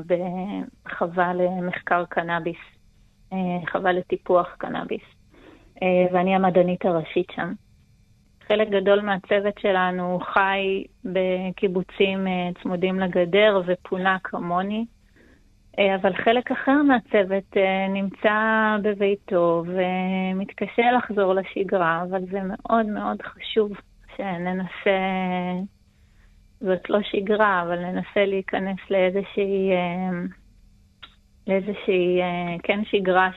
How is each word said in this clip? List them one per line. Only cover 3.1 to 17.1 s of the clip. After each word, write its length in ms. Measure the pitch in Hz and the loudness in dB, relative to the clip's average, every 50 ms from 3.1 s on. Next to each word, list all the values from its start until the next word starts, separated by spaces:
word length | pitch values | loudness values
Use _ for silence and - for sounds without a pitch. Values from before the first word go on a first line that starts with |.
| _ _ _ - 196 | _ _ _ -8 -6
אה, 60 | 190 185 180 175 180 170 - - | -4 -2 -2 -2 -4 -4 -2 -2
חווה 200 | 196 185 185 180 | 0 0 2 0
לטיפוח 600 | 180 180 - 190 180 - - 185 175 175 - - - | 0 0 -2 -4 -4 0 2 2 2 2 2 -6 -10
קנאביס, 440 | - - 160 160 - - - - - - _ _ _ _ _ - - - - - - - - - 185 | -10 -8 -6 -6 -6 -6 -8 -8 -10 -14 _ _ _ _ _ -20 -20 -20 -20 -20 -20 -20 -10 -4 0
אה, 240 | 185 185 180 185 180 180 | 2 4 4 4 4 4
ואני 220 | 180 175 185 190 | 2 2 4 4
המדענית 500 | 185 190 185 175 185 175 180 180 180 - | 4 4 4 6 4 4 4 2 0 0
הראשית 420 | 202 170 165 156 - - 175 180 - - | 0 0 0 0 -2 -2 -2 -2 -2 -4
שם. 180 | - 165 175 190 - _ _ _ _ _ _ _ _ _ _ _ _ _ _ _ _ - - | -6 -6 -6 -6 -10 _ _ _ _ _ _ _ _ _ _ _ _ _ _ _ _ -2 0
חלק 200 | 214 214 214 214 | 2 2 2 2
גדול 320 | 202 196 190 202 202 208 | 2 2 4 4 4 4
מהצוות 580 | 208 208 196 180 - - 208 202 196 208 202 - | 4 0 -2 -2 0 0 0 2 2 0 -2 0
שלנו 600 | - 208 190 185 185 185 180 185 180 180 180 180 - | 0 2 2 4 2 2 0 -2 -2 -2 -2 -2 -2
חי 640 | - - 202 196 190 196 196 196 190 190 196 - - _ _ - | 0 2 2 2 2 2 0 0 0 -2 -2 -4 -8 _ _ -8
בקיבוצים, 1200 | 185 180 190 185 185 185 185 185 185 180 - - 196 180 185 180 - - - 202 190 190 190 190 | -4 0 0 0 2 0 0 -2 -4 -6 -2 -2 0 0 0 -4 -4 0 0 0 2 2 0 -2
אה, 220 | 190 185 180 180 180 175 - - | -2 0 -2 -2 -4 -6 -6 -6
צמודים 380 | 185 185 175 180 185 185 190 | -4 -2 0 0 0 0 0
לגדר 640 | 190 180 175 180 175 170 170 202 208 214 202 196 180 | -2 0 2 2 2 4 4 4 6 6 4 4 2
ופונה 500 | 180 180 - - - 190 185 180 190 190 185 - | 0 -2 -4 -4 -6 -4 -2 0 0 0 0 -2
כמוני, 600 | - - 190 170 175 175 180 190 196 214 214 233 233 _ _ _ _ _ _ - - - _ _ _ _ _ _ _ - - | -8 -8 -6 -4 -2 -2 -2 -2 -2 -4 -6 -6 -8 _ _ _ _ _ _ -20 -20 -20 _ _ _ _ _ _ _ -2 0
אה, 160 | 202 196 190 | 2 2 2
אבל 200 | 190 185 196 180 | 2 0 0 0
חלק 380 | - - 226 226 247 247 - 262 | 2 2 2 2 2 2 -2 -4
אחר 300 | - - - 269 294 302 | -2 2 2 4 4 6
מהצוות, 760 | 285 262 240 - - | 4 4 2 2 2